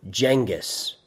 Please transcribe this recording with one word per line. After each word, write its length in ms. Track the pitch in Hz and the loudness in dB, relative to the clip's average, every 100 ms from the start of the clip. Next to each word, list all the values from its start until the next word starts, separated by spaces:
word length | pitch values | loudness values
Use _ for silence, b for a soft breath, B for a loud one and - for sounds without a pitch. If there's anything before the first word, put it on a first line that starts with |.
| 92 | -8
Jenghis? 840 | 101 131 135 113 85 - - - - | 0 4 4 2 -2 -4 -6 -8 -10